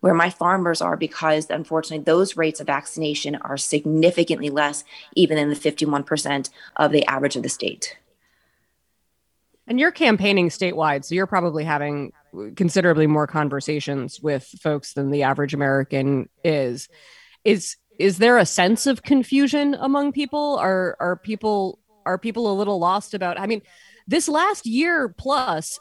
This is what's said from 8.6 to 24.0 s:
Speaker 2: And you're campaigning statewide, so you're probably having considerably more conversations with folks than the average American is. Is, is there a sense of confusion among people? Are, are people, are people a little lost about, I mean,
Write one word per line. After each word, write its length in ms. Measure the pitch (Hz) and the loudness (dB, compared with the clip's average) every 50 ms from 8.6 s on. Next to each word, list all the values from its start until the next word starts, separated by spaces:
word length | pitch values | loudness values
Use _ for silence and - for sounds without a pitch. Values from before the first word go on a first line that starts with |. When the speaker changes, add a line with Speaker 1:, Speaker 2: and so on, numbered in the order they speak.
| _ _ _ _ _ _ _ _ _ _ _ _ _ _ _ _ _ _ _ _ _ | _ _ _ _ _ _ _ _ _ _ _ _ _ _ _ _ _ _ _ _ _
Speaker 2:
And 120 | 233 233 254 | -2 0 2
you're 140 | 302 349 | 2 2
campaigning 560 | - - 320 240 214 185 190 202 196 190 180 165 | 2 4 4 4 4 4 4 2 4 4 2 2
statewide, 560 | - - 190 175 170 160 156 151 143 139 139 | 0 -2 -2 -2 0 0 0 0 0 -2 -4
so 100 | - 165 | -4 -2
you're 140 | 185 190 185 | -2 -2 0
probably 340 | 202 180 175 170 151 156 | 0 0 0 0 -2 -2
having 500 | 151 160 151 143 147 147 147 143 139 - - _ _ _ - 90 107 110 - | -2 -2 -2 -2 -2 -4 -4 -6 -8 -10 -12 _ _ _ -16 -14 -14 -8 -4
considerably 500 | - 185 165 - 196 175 175 156 156 156 | -2 0 0 2 4 4 4 6 6 4
more 220 | 151 151 151 151 - | 4 4 2 0 0
conversations 920 | - 156 147 139 143 139 - - 151 147 - 147 143 139 123 139 - - | -2 -2 -2 -2 -2 -4 -4 -4 -4 -4 -4 -4 -6 -6 -6 -8 -10 -6
with 240 | 143 151 143 131 - - - - | -4 -4 -4 -4 -6 -10 -12 -6
folks 340 | - 156 147 139 - - - | -4 -2 -2 -2 -4 -8 -6
than 180 | 143 139 135 | -4 -2 -2
the 100 | 143 147 | 0 0
average 320 | 139 131 135 143 143 135 151 | 2 0 0 0 -2 -2 -2
American 760 | 143 143 135 139 139 135 - 143 135 131 139 139 131 - - _ _ | -2 0 2 2 0 0 -2 -2 -2 0 0 0 -2 -2 -6 _ _
is. 460 | - 165 156 143 131 123 120 - - - _ - - - - - - _ _ _ - | -2 0 0 0 0 -2 -4 -8 -10 -16 _ -20 -20 -20 -20 -20 -20 _ _ _ 0
Is, 320 | 214 220 180 - - - _ _ _ _ | 2 2 2 0 -8 -14 _ _ _ _
is 220 | - 180 196 175 180 | 0 0 2 2 4
there 180 | 220 240 247 | 4 6 6
a 100 | 233 175 | 6 4
sense 420 | - - 196 180 190 226 - - 277 | 2 2 2 4 4 4 2 2 0
of 160 | 254 - - | 0 0 0
confusion 720 | - 285 262 233 - 269 277 285 247 285 294 285 285 277 - | 2 2 2 2 2 2 2 2 2 2 0 0 0 0 -2
among 320 | - 269 277 285 285 285 | 0 0 0 0 0 0
people? 460 | 269 277 285 254 294 294 294 294 277 | -2 -4 -4 -4 -2 -2 -2 0 0
Are, 400 | - - 190 190 185 185 175 - - | 0 0 0 0 0 0 -2 -4 -4
are 160 | - 175 180 | -2 -4 -4
people, 640 | 170 - 214 214 202 220 214 208 202 190 185 - - _ _ _ _ - | -4 -6 -8 -8 -4 -2 -2 -2 0 -2 -4 -6 -10 _ _ _ _ -4
are 140 | 170 185 - | -4 -4 -2
people 320 | - 226 196 233 233 208 | -4 -6 -4 -2 -2 -2
a 40 | 196 | 0
little 260 | 196 208 202 202 175 | 0 0 -2 0 0
lost 340 | 170 180 190 208 - - 214 | 2 2 0 0 -2 -6 -8
about, 240 | 190 185 175 175 - | -6 -4 -4 -4 -4
I 80 | 196 | -4
mean, 160 | 208 226 202 - _ _ - - - - _ | -4 -4 -4 -6 _ _ -20 -20 -20 -20 _